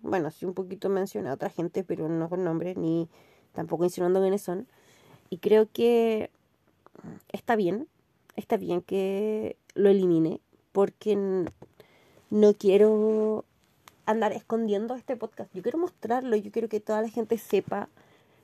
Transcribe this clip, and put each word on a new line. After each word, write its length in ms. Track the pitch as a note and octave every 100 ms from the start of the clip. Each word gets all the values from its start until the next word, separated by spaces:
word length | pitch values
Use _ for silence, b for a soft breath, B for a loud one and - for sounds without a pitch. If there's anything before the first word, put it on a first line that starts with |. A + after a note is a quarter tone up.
Bueno, 300 | - F#3+ D3+
sí 160 | - F3
un 80 |
poquito 340 | F3+ F#3 F#3 F#3+
mencioné 400 | G3 G3 G#3+ F#3
a 60 |
otra 160 | C3+ -
gente, 340 | - E3+ -
pero 240 | F#3 E3+ D#3
no 220 | E3 E3
con 140 | F3+
nombre, 300 | F#3 E3 F3
ni 360 | F#3 E3 E3 E3 b b b b
tampoco 320 | - E3 D#3+
insinuando 360 | F3 F3+ F3+ F#3+
quiénes 220 | F#3+ G3
son. 240 | - F3+ B3 b b b b b _
Y 80 | F3+
creo 300 | G#3+ G#3+ G#3+
que 600 | - A#3 A#3 A3+ A3 - _ _ _ _ _ _ - - - -
está 260 | G3+ - A#3
bien, 320 | F#3 G3 D#4 _ _ _ _ -
está 200 | - A3
bien 260 | F3+ F3
que 720 | - F#3+ F#3+ G3 G#3+ G#3+ A3 - _
lo 140 | - G3+
elimine, 520 | G3 F#3 E3 D#3+ - _ _ _
porque 400 | - G3+ - -
n-, 380 | G3+ G3 F#3+ F3 - - _ b b b b _
no 240 | G#3+ G#3
quiero 880 | G#3 G3+ G3 G#3+ G#3+ G#3+ A3 G#3+ G#3+ - _ _ _ - -
andar 280 | - A3 G#3+
escondiendo 600 | G#3+ - A3+ A3+ G3+ A3+
este 220 | B3+ - B3+
podcast. 380 | A3+ - G#3+
Yo 80 | F#3
quiero 160 | F3+ D#4
mostrarlo, 580 | F4 - G#3+ A#3+ B3+ G#3+
yo 140 | G#3
quiero 180 | A#3 A3
que 120 | A3
toda 220 | - G#3+
la 60 | A3+
gente 300 | A3+ A3 A3+
sepa, 500 | - G3 - G3+ G3+ b b b b b